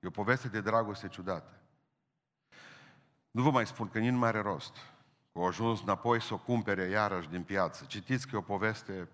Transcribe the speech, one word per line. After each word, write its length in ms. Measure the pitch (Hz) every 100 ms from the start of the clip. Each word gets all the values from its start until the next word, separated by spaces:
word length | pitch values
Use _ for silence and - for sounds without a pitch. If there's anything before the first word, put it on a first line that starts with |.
E 60 | 92
o 40 |
poveste 380 | 85 104 127 123
de 120 | 104
dragoste 480 | 101 113 107 101 98
ciudată. 520 | - 92 87 - - _ _ _ _ _ _ _ _ _ - - - - - _ _ _
Nu 120 | 113
vă 80 | 131
mai 160 | 131 110
spun 220 | - 107
că 100 | 110
nici 120 | 117
nu 80 | 127
mai 100 | 117
are 120 | 110
rost. 320 | 104 82 - - - - _ _ _
Că 60 | -
au 80 | 90
ajuns 360 | 90 113 113
înapoi 380 | 98 95 117 117
să 140 | -
o 40 | 104
cumpere 460 | - 120 104 98
iarăși 440 | 92 104 104 95 80
din 160 | 87
piață. 400 | 85 98 87 -
Citiți 420 | - 107 92 131 -
că 80 |
e 40 | 110
o 40 |
poveste 680 | 90 101 110 107 - 95 87